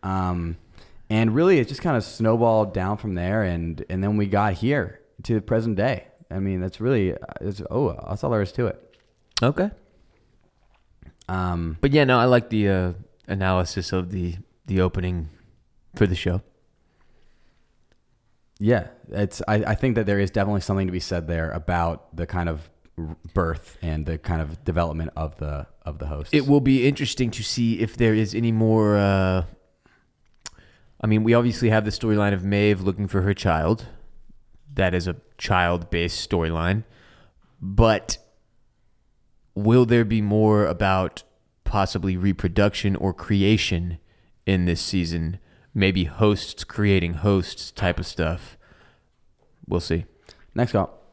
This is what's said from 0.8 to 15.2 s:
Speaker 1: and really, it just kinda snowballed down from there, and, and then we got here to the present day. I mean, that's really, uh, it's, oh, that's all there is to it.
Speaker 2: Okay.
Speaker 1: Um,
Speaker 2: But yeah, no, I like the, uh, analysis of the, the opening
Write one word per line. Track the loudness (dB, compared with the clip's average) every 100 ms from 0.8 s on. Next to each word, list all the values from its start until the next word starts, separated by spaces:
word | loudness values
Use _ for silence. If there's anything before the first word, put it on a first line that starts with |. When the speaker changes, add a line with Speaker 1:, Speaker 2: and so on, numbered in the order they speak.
| -20 -20 -4
Speaker 1:
and | 0 2 2
really, | 4 4
it | 2
just | -4
kinda | -2 -2
snowballed | -4 -2 0 4 4 4 2
down | -2 -4 -4
from | -4 -4
there, | -2 -2
and, | -2 -2 -4 -8 -6
and | -4
then | 0 0
we | 0
got | 2 0
here | 0 0 0 -2 -10 _ -18
to | -2 -2
the |
present | 0 0 0 -2
day. | -2 -2 -8 _ -12
I | -6
mean, | -4 -2
that's | -4 -4
really, | 0 2 0
uh, | -2 -12 -10
it's, | -8 -8 -6
oh, | -2 -2 -4 -10
that's | -6
all | -2
there | -2
is | -2
to | -2 -4
it. | -4 -16 _ _ _ _ 2
Speaker 2:
Okay. | 2 2 -2 -4 _ _ _ _ _ _ _ _ _ _ _ _ -20 _ -8
Speaker 1:
Um, | -4 -2 -2 -4 -2
Speaker 2:
But | 2
yeah, | 4 6
no, | 6
I | 6
like | 4 4
the, | 0 2
uh, | 2 0 -4 -14 _ -8
analysis | -2 2 2 0 -4 -4
of | -4 -2
the, | -4 -6 -8 -14 _ -4
the | 0
opening | 0 0 -4 -4